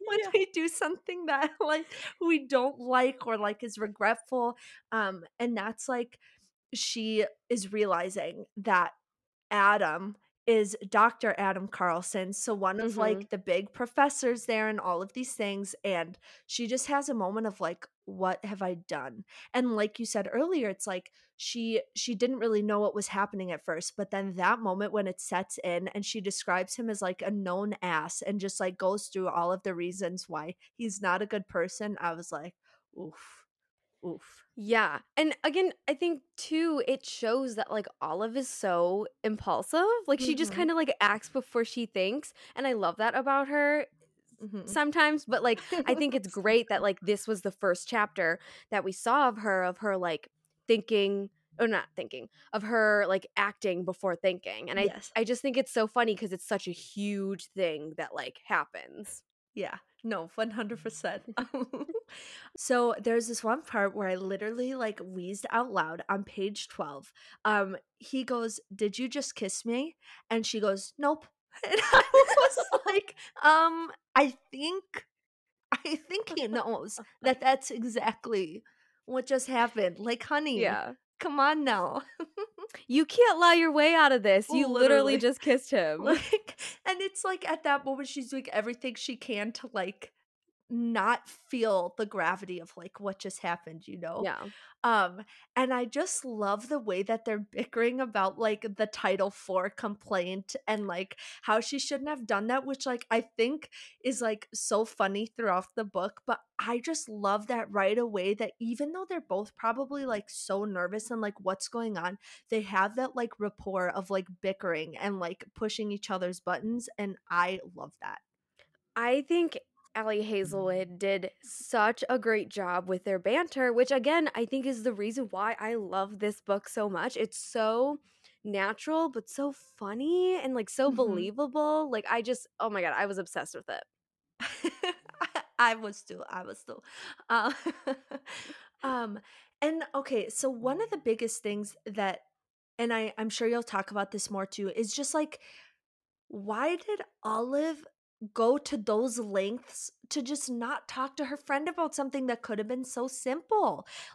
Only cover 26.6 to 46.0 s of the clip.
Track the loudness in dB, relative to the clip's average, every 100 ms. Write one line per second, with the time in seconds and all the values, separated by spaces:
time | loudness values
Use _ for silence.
26.6 | 0 -4 -4 -2 -4 -4 -4 -2 -2 -2
27.6 | -2 -4 0 -2 -2 -6 -4 -4 -4 -2
28.6 | -4 0 0 0 -4 -4 -2 0 0 0
29.6 | -2 -4 -4 -2 -4 -6 -8 -8 -8 -12
30.6 | -18 _ -6 -2 0 0 0 -4 -2 -2
31.6 | -2 -2 -6 -4 -4 -4 -8 -10 -10 _
32.6 | _ _ _ -14 -14 -14 -20 -20 _ _
33.6 | _ _ _ _ -10 -10 -12 -20 _ -12
34.6 | 2 4 4 0 -4 2 2 4 2 4
35.6 | 2 0 -2 0 0 -2 _ -14 -2 0
36.6 | 2 0 0 -2 -2 -4 0 2 0 -4
37.6 | -4 -4 -6 -6 -4 -2 -2 -2 -4 -2
38.6 | 2 4 4 2 -2 _ -4 -2 0 0
39.6 | 2 2 4 2 2 2 2 0 0 0
40.6 | 2 2 0 2 2 2 -2 -6 -2 -2
41.6 | -2 -4 -4 0 0 -2 -8 -18 -16 -4
42.6 | -2 0 0 2 0 0 2 2 2 2
43.6 | 4 2 0 _ _ _ _ _ -10 -10
44.6 | -4 0 2 4 4 4 0 2 2 0
45.6 | -2 -4 0 2